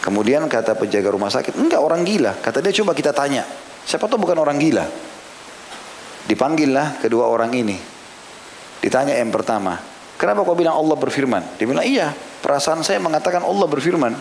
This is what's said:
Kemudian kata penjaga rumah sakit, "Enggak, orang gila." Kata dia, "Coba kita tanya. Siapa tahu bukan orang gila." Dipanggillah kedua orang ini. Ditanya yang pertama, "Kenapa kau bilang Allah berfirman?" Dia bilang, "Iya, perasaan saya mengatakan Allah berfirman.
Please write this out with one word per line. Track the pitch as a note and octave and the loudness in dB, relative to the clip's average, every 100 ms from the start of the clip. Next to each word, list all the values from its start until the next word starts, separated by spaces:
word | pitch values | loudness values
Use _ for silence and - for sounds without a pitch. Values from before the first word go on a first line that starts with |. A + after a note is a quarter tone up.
Kemudian | - G2+ G#2+ C#3+ D#3 | 0 2 4 2 2
kata | A#2 A2 G#2+ | 0 2 0
penjaga | G#2 G#2 G2+ | 0 0 2
rumah | G2 G2+ | 0 0
sakit, | B2+ - - | -2 -2 0
"Enggak, | D#4+ E4+ | 2 2
orang | D3 E3 | 2 2
gila." | F3 G#3 A#2 F#2+ | 2 2 0 0
Kata | - C3 | -2 0
dia, | F#3 G3 | 0 2
"Coba | G#3 | 0
kita | D3 D3+ C#3+ | 2 0 2
tanya. | C#3+ C3+ - - - - - | 0 -2 -4 -12 -16 -16 -6
Siapa | - G#3+ | -2 0
tahu | A#3+ F3+ | 0 2
bukan | E3 | 2
orang | D3 C#3+ | 2 4
gila." | D#3 A2 D#2 - - - - - - - - - - - - - - | 4 2 0 -8 -14 -16 -18 -20 -20 -18 -16 -16 -16 -16 -16 -14 -2
Dipanggillah | G#2+ C3 D#3+ D3 C3+ D3+ C#3 | 2 4 4 4 2 0 -2
kedua | A2+ A#2 A#2 | 2 2 4
orang | A#2 A2+ B2 | 2 2 0
ini. | A2 F#2+ - - - - - - - - - - | -2 -4 -10 -18 -20 -20 -20 -20 -20 -20 -20 -4
Ditanya | - C3 C#3+ B2 | 0 2 2 2
yang | A#2 | 0
pertama, | G#2+ A2 A2 F#2+ F2 - - - - | 0 0 0 -2 -4 -10 -18 -20 -2
"Kenapa | F3+ G#3 | 0 2
kau | F3 | 2
bilang | E3+ E3+ D#3 | 4 2 4
Allah | D#3 D3 | 2 2
berfirman?" | C3 - C3+ G#2 - - | 0 0 0 0 -2 -4
Dia | A2+ | 0
bilang, | D3+ G3+ | 0 2
"Iya, | C4+ D#3 C#3 - - | 2 0 -4 -14 -6
perasaan | - C#3 D3 D#3+ | 0 2 2 0
saya | D#3 F#3+ | 0 0
mengatakan | F3 D#3 F3+ F3 | 2 0 2 0
Allah | F3 G3+ F3+ | 0 2 2
berfirman. | D3 D3+ F3 B2 A2+ | 2 2 2 2 0